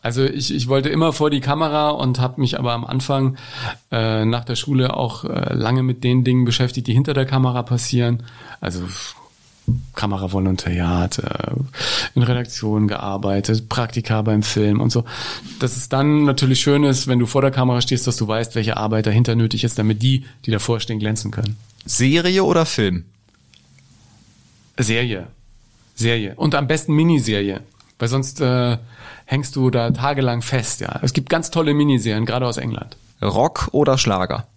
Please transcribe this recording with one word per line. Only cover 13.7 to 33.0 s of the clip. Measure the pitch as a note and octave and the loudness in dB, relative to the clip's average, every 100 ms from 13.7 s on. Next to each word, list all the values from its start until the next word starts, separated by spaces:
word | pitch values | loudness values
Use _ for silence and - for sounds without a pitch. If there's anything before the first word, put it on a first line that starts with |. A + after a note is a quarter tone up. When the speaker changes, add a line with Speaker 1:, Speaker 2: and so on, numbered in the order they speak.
| - A#2 - A2+ A2 | -2 -2 -4 -2 0
Speaker 1:
beim | A2 G#2+ | 2 2
Film | G#2 - G#2 G2+ | 2 2 2 2
und | A#2+ | 2
so. | A#2 A#2 - - - - - | 0 -2 -8 -10 -10 -14 -6
Dass | B2+ B2+ | -4 -2
es | - | -2
dann | C3+ D3 D3+ | 0 2 4
natürlich | D3 C3 C3 C3 | 4 2 2 2
schön | - C#3+ | 4 4
ist, | D3 C3+ C3+ | 4 2 2
wenn | B2 | 2
du | A#2 | 2
vor | C#3+ | 2
der | C3+ | 2
Kamera | C3 B2+ B2 | 2 0 2
stehst, | A#2 B2 - | 0 0 0
dass | A#2 | 0
du | G#2+ | 0
weißt, | A2 A#2 | -2 -2
welche | A#2 A2 - | -2 -2 0
Arbeit | G#2+ A2 A2 | 0 0 2
dahinter | G#2+ A#2+ | 2 4
nötig | A2+ A2+ A2 | 2 2 0
ist, | A#2 - | -2 0
damit | G#2+ G#2+ | 0 2
die, | B2 C3+ C3+ - - | 2 0 -2 -12 -4
die | |
davor | A2 - A#2 | -2 0 -2
stehen, | - A2 | -2 -4
glänzen | G#2+ G#2+ G2+ | -2 -2 -4
können. | G#2 A2 G#2+ - - | -4 -4 -6 -12 -20
Speaker 2:
Serie | - - C3 D#3+ F3 F#3 | -6 0 4 4 4 2
oder | F#3 E3+ | 4 4
Film? | D#3+ - G#2 F2+ E2+ _ _ _ _ - _ - _ - - - - - _ _ _ - | 2 2 0 0 -6 _ _ _ _ -20 _ -20 _ -20 -20 -20 -20 -20 _ _ _ -4
Speaker 1:
Serie. | A2+ A2+ B2 G2+ F2+ - - - _ _ _ | 0 0 0 -4 -10 -18 -20 -20 _ _ _
Serie. | - A2+ A#2 G2+ - | -2 0 0 -2 -2
Und | D#3 | 0
am | D3 C#3 | 0 0
besten | D#3 - | -2 2
Miniserie. | D3+ E3 D#3 A2 G#2 G2+ F#2+ - _ - _ | 2 4 4 2 0 0 -4 -10 _ -20 _
Weil | A#2 | -2
sonst... | C3 C3+ - | -2 -4 -2
Äh, | C3+ B2+ B2 A#2 A#2 - - - | 0 2 0 -2 -6 -20 -20 -20
hängst | - C3 B2+ C#3 | -4 -4 -2 0
du | B2+ | 2
da | B2 A#2 | 2 0
tagelang | B2 C3+ C#3 C3+ A#2+ | 0 0 0 0 -2
fest, | A#2 B2+ A2+ - | -2 -2 -2 -2
ja. | - - | -4 -2
Es | - | 0
gibt | C#3+ C3 | 0 0
ganz | E3 E3 | 0 0
tolle | E3+ D#3 | 0 2
Miniserien, | D3 D3 C3 A2 G#2+ A2+ | 4 4 4 2 0 0
gerade | A#2 B2+ | 0 -2
aus | A2+ | -2
England. | - - - - | -6 -6 -10 -16